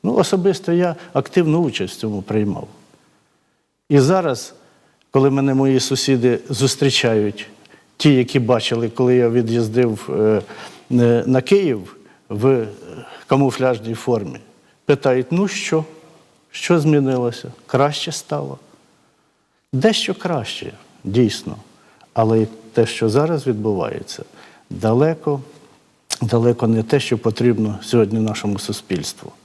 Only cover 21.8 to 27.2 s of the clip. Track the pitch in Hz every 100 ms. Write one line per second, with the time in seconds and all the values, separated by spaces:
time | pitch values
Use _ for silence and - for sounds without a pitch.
21.8 | _ _ _ - 110 113 107 - - -
22.8 | 113 - 113 117 156 160 131 107 107 98
23.8 | 64 - - - - - - - _ 90
24.8 | 110 120 151 160 - 143 135 - _ _
25.8 | _ _ _ - 117 120 117 113 117 113
26.8 | 110 143 - 113